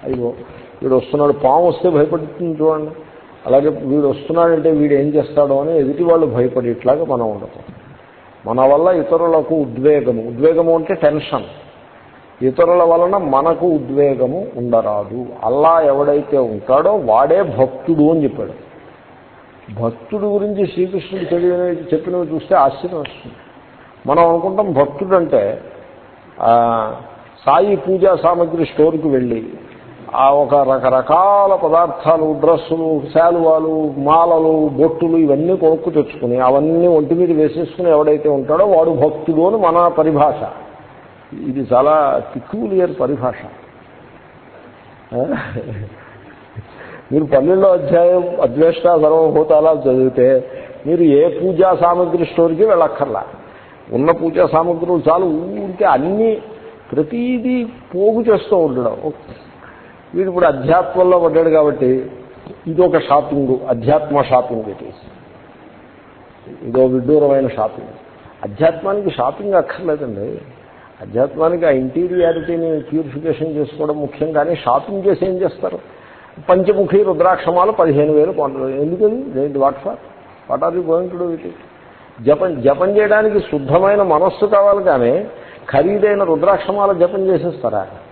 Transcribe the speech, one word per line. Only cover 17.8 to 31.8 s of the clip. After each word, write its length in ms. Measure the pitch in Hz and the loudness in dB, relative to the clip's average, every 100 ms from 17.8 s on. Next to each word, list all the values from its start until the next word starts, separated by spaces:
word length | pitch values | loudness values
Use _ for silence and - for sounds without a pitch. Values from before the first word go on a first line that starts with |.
| - 160 151 | -4 2 2
అని 140 | 165 | 2
చెప్పాడు. 280 | 139 107 98 - - - - - - - - - - - - 104 | 0 -4 -12 -12 -20 -20 -20 -20 -20 -20 -20 -20 -20 -20 -18 -6
భక్తుడు 440 | 117 117 - 208 208 | -6 -6 -10 -6 -2
గురించి 400 | 202 208 202 190 | -2 -2 -2 -4
శ్రీకృష్ణుడు 680 | - 185 190 - 190 175 | -2 -4 -4 -8 -10 -4
చదివిన-, 600 | 175 180 180 180 170 165 | 0 0 0 -2 -4 -4
చెప్పినవి 400 | 156 160 180 165 | -4 -2 -4 -4
చూస్తే 200 | 156 - | -6 0
ఆశ్చర్యం 460 | 185 139 - 180 180 | 2 2 0 -10 -8
వస్తుంది. 360 | 139 - 120 - - - - - - - - | -10 -14 -20 -20 -20 -20 -20 -20 -20 -12 -2
మనం 220 | 151 170 | 2 4
అనుకుంటాం 440 | 165 180 190 202 | 2 0 -2 -2
భక్తుడు 440 | 139 185 - 190 185 | 0 0 -2 0 0
అంటే, 440 | 160 131 101 - - - - - - - - - | 2 0 0 -4 -12 -20 -20 -20 -20 -20 -20 -4
ఆ, 120 | - 117 117 117 107 123 - - - - - | 2 4 4 0 -4 -8 -16 -20 -20 -8 0
సాయి 300 | 147 202 190 | 2 2 0
పూజా 400 | 175 190 190 175 | -2 0 2 2
సామగ్రి 480 | 165 170 170 165 | 0 0 -2 -2
స్టోర్కి 440 | 156 - 156 160 156 | -4 2 2 2 -2
వెళ్ళి 440 | 131 123 117 110 - - - - - - | 0 -2 -4 -8 -16 -20 -20 -20 -20 -8
ఆ 160 | - 135 | 0 2
ఒక 240 | 143 135 | 4 2
రకరకాల 1000 | 143 131 135 127 131 123 160 196 202 196 | 2 2 2 2 0 2 2 4 4 2
పదార్థాలు, 840 | 190 165 165 | 2 2 2